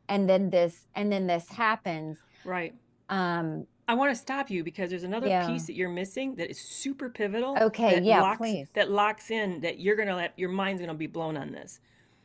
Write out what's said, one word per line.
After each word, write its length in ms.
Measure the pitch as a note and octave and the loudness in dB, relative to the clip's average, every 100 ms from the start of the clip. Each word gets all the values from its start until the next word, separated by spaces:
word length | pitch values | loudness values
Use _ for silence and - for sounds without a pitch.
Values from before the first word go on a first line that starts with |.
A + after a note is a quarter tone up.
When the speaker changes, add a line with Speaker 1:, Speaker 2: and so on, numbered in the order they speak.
| - | -2
Speaker 1:
and 180 | G3+ F#3+ | 2 6
then 220 | F#3+ G3 | 6 6
this, 380 | F3+ F3 - - - | 4 4 2 -10 -4
and 160 | G#3 | 0
then 160 | G3 F#3 | 0 2
this 200 | E3+ E3+ | 0 -2
happens. 680 | - A3 A3 G3 D#3+ D#3 D#3 - _ | -2 0 0 -2 -6 -6 -10 -16 _
Speaker 2:
Right. 300 | - F#3 E3 - _ _ - | -6 -4 -4 -8 _ _ -6
Speaker 1:
Um, 580 | G3 F3+ E3+ E3 D#3 - _ - | -2 0 0 -2 -4 -10 _ 0
Speaker 2:
I 60 | |
wanna 220 | A#3 C#4 B3+ | 2 2 0
stop 340 | - C4+ C4+ | -4 -4 -4
you 140 | F#3+ | -4
because 260 | E3 - F3+ | -4 -4 -4
there's 140 | F3+ | -4
another 240 | F3+ G#3+ G#3+ | -4 -2 2
Speaker 1:
Yeah. 180 | F#3 F3 | 2 2
Speaker 2:
piece 220 | E3 D#3+ | -2 -4
that 60 | |
you're 140 | E3+ F3+ | -4 -4
missing 460 | F3 F#3+ - C4+ C4 | -2 -6 -4 -6 -4
that 120 | E3+ | -8
is 100 | - | -8
super 500 | - - C4+ C#4 B3+ | -10 -8 -6 -6 -8
pivotal, 500 | A#3+ G#3 G#3 B3+ C4+ | -4 -2 -2 -2 2
Speaker 1:
Okay, 320 | A3 A3 A3+ | 2 4 4
Speaker 2:
that 100 | F3+ | 6
Speaker 1:
yeah, 180 | F#3 G#3 | 6 6
Speaker 2:
locks, 180 | F#3+ G#3+ | 6 2
Speaker 1:
please. 280 | A3+ G3 C#3 | -2 -4 -2
Speaker 2:
that 160 | - F#3+ | 0 2
locks 400 | G3+ G#3 G#3+ - | 4 2 0 -4
in, 300 | A3+ G3+ F3 | -2 -2 -2
that 180 | E3 - | -4 -2
you're 160 | F#3 G#3 | 0 2
gonna 200 | G#3 F3+ | 0 -2
let, 180 | F3 - | -4 -4
your 140 | F3+ | -2
mind's 320 | F#3+ F#3+ F#3+ | 0 -2 -2
gonna 140 | F3 D#3 | -6 -6
be 100 | D#3 | -6
blown 320 | E3 D#3+ D#3 | -4 -4 -4
on 140 | D3 | -6
this. 280 | - - - _ _ _ _ | -10 -16 -20 _ _ _ _